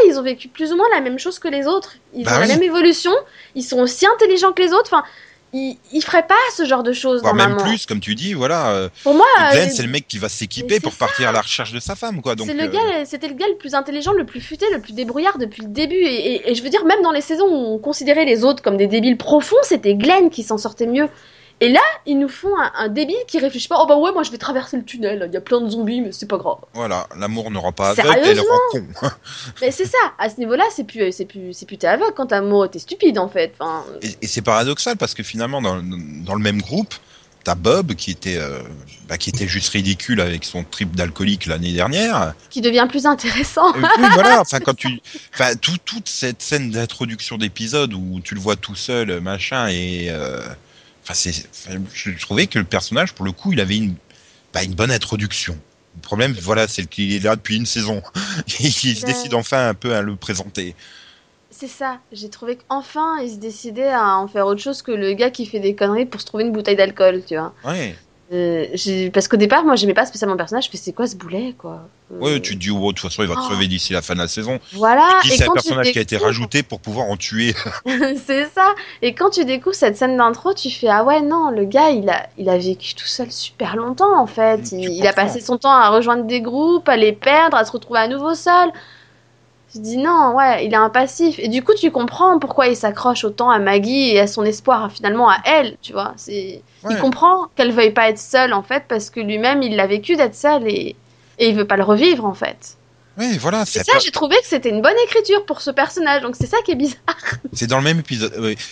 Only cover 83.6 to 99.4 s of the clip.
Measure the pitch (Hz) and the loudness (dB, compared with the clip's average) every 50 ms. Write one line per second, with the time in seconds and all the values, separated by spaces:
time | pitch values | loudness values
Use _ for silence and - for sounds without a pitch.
83.6 | 226 175 196 226 233 247 254 247 381 415 392 302 247 208 - 226 220 220 220 214 | -6 -4 -4 -4 -4 -4 0 2 2 4 4 4 2 2 2 2 4 4 4 2
84.6 | 240 226 190 185 185 185 170 180 202 196 190 190 202 208 226 240 214 - 247 240 | -2 -6 -8 -6 -6 -4 0 2 2 2 4 2 2 0 -2 -4 -4 -4 -2 0
85.6 | - 277 269 254 226 208 214 226 226 240 247 247 226 220 247 247 226 240 240 277 | 4 6 6 8 8 8 6 6 4 4 2 0 0 -2 -2 -4 -4 -2 -2 0
86.6 | 311 330 349 339 - - 254 226 214 214 208 208 - 269 285 311 330 320 302 233 | 2 2 2 2 2 2 4 4 4 2 2 2 2 4 4 6 4 4 4 2
87.6 | 220 - - 226 - - 240 226 220 240 262 277 285 320 330 311 - 349 349 359 | 0 0 -4 -10 -6 -2 0 0 2 0 -2 -2 -2 -4 -4 0 2 4 4 6
88.6 | 359 330 - - - - - - _ _ _ _ _ _ _ _ _ _ _ _ | 4 2 0 -6 -16 -20 -20 -20 _ _ _ _ _ _ _ _ _ _ _ _
89.6 | _ _ - 220 214 220 233 254 277 339 349 320 277 247 233 269 269 262 233 - | _ _ -16 -12 -8 -6 -4 0 2 4 4 4 4 4 4 4 6 4 4 2
90.6 | - 214 226 214 220 214 220 254 269 262 - - 339 320 - - - 220 233 254 | 2 2 4 4 4 4 4 2 2 2 0 2 2 2 2 0 -4 -2 -2 0
91.6 | 247 - 440 415 339 311 - 254 240 240 - - 359 370 359 302 285 262 - - | 4 2 4 4 4 2 2 0 -2 -2 2 4 6 6 6 4 2 0 2 2
92.6 | 262 247 240 247 226 208 208 - - 247 240 - - 208 208 - 240 247 233 208 | 4 4 2 2 0 -2 -2 0 0 0 0 0 -2 -4 -2 0 2 4 4 4
93.6 | 196 196 202 202 202 233 262 277 269 240 208 202 202 202 - 226 214 214 214 - | 4 4 2 2 2 2 2 2 4 4 6 4 4 2 0 -2 0 0 -2 0
94.6 | - 262 247 220 220 202 - - - 202 208 240 247 311 185 - - 247 320 311 | 2 2 2 2 2 -4 -6 -4 -4 -2 2 4 6 6 6 4 4 4 4 4
95.6 | 262 208 - - - - - 196 202 220 - 214 - - 208 196 190 190 175 - | 2 0 -4 -12 -14 -10 -6 -6 -6 -6 -8 -12 -14 -10 -10 -8 -8 -10 -12 -16
96.6 | - _ _ _ - 214 220 196 277 262 254 - 330 359 370 370 330 - _ - | -20 _ _ _ -6 -4 -2 0 0 0 2 4 6 6 6 4 0 -2 _ 0
97.6 | 247 247 220 240 226 220 214 240 226 220 220 220 - - - 254 254 247 214 196 | 0 2 4 4 4 4 6 4 2 2 2 -2 -2 0 2 2 4 2 0 -2
98.6 | 190 - 262 285 - - 226 214 214 - - 233 214 208 214 214 | -2 -2 -4 -4 -2 -4 -4 -4 -4 -6 -8 -8 -6 -4 -2 0